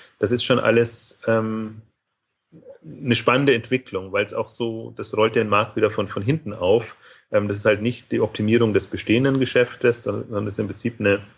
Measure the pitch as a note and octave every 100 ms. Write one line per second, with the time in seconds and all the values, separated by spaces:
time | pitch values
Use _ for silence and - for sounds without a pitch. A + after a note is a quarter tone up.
0 | - _ G#2 A#2+ - B2 G#2+ A#2 A2+ -
1 | - - - A2+ A2 A2 A2 G#2+ _ _
2 | _ _ _ _ _ - - - - -
3 | B2 A2+ - B2+ C#3 A#2 - B2+ - F#2+
4 | F#2+ G2+ G#2 A2+ A2 - A#2 A2+ A#2+ A2+
5 | - G#2+ A2 A2+ G#2+ G2+ G#2+ - G#2+ -
6 | G2 - G2+ D#3 G#2+ G2+ F2+ A2+ A2+ -
7 | - - _ G#2+ G2+ G#2 A2 G#2 A2+ A#2+
8 | - - A2+ - G#2+ A#2 A2+ G2 - F#2+
9 | - A2 C#3 C3+ B2+ C3 B2 - B2 A#2
10 | A2+ G#2 - G#2+ G#2 G2 G#2 G2 A#2+ A#2
11 | G#2 G2+ -